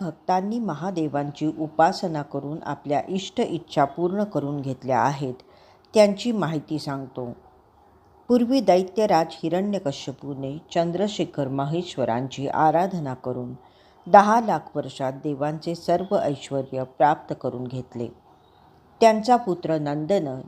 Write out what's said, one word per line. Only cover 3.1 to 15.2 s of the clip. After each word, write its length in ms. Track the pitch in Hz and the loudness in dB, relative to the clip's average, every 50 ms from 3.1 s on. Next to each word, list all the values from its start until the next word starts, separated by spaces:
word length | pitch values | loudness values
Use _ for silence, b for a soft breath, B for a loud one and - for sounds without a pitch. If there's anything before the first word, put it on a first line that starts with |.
| 185 190 - - - 247 | -4 -4 -6 -4 -4 -4
इच्छा 460 | 226 - 170 156 - - - 156 139 | -2 -2 -4 -6 -6 -2 0 2 2
पूर्ण 380 | 139 - 170 175 180 196 214 202 | 2 0 -2 -2 -2 0 -2 -2
करून 380 | 208 - 147 139 139 147 143 | -2 -2 -4 -4 -4 -4 -4
घेतल्या 400 | 131 135 127 - 127 127 127 113 | -6 -6 -8 -6 -2 0 2 2
आहेत, 340 | 117 139 147 139 147 127 127 - - b b b b b b b b b - | 2 2 0 -2 -6 -6 -8 -10 -14 b b b b b b b b b 4
त्यांची 380 | 214 208 202 196 202 - 240 | 6 6 6 4 0 -2 -2
माहिती 480 | 220 202 156 151 165 147 - - 156 139 | -2 0 0 -2 -2 -4 -4 -4 -6 -6
सांगतो. 480 | - 147 139 139 135 127 - 131 123 120 - - - - _ _ _ _ _ _ _ _ _ _ _ _ _ _ _ | -4 -6 -6 -6 -8 -10 -10 -10 -10 -10 -10 -14 -18 -20 _ _ _ _ _ _ _ _ _ _ _ _ _ _ _
पूर्वी 320 | - 247 247 240 226 269 269 | 2 4 4 4 4 2 4
दैत्यराज 680 | 196 185 175 185 185 185 - 220 214 208 175 160 165 165 | 6 6 6 4 4 2 0 2 2 4 4 4 2 0
हिरण्यकश्यपूने 1300 | - - - 160 170 185 202 208 202 185 - 139 139 - - 143 135 - 139 139 139 135 135 135 143 165 - - - | -4 -6 -4 -2 0 0 0 0 -2 -2 -2 -4 -6 -6 -8 -10 -10 -10 -10 -10 -8 -8 -8 -8 -8 -10 -10 -4 0
चंद्रशेखर 760 | 175 170 170 170 180 208 208 208 - 160 - - 151 139 | 0 0 0 0 -2 -2 -2 -2 -2 -4 -4 -2 -4 -4
महेश्वरांची 1000 | 131 135 139 139 147 160 180 185 - - 139 120 113 113 123 135 135 - 139 139 | -2 -2 -2 -2 -2 -2 -2 -4 -4 -4 -2 0 0 0 0 -2 -4 -6 -6 -4
आराधना 680 | 131 - 135 156 156 151 170 190 190 190 170 147 131 131 | -2 2 4 4 4 4 4 2 0 -2 -4 -6 -6 -6
करून 400 | - - 127 123 127 123 123 127 - b b b b b b b b b | -6 -6 -6 -6 -6 -8 -10 -12 -14 b b b b b b b b b
दहा 340 | 175 175 202 202 208 220 240 | 6 8 8 8 8 4 2
लाख 180 | 226 214 170 147 - - - | 2 2 0 -2 -2 -6 -6
वर्षात 380 | 147 139 131 - - 135 131 139 | -6 -6 -6 -6 -4 -4 -4 -4
देवांचे 600 | 139 | -4